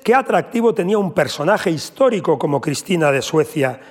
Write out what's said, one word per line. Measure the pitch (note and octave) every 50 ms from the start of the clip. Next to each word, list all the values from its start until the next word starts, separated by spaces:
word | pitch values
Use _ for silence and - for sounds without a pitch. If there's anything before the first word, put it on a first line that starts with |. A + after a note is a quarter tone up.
qué | - - A#3+
atractivo | C4+ - - A3 F3 - - - A#3 A#3 A3+ G#3
tenía | - F3 F#3 G#3+ G#3
un | G3 F3
personaje | C#3 - C#3+ A#2+ - - D3 F3 G#3+ - - F#3
histórico | E3 C#3 - - - - C4+ B3+ A#3 F#3 B2+ E3 D#3 D#3
como | F3+ D3+ C#3+ C3
Cristina | - D#3 C#3 - - - F3+ E3+ D#3 C#3+
de | C3+ C3
Suecia | A#2 - - D#3 D3 - - D#3 C3+ C3 B2 - - -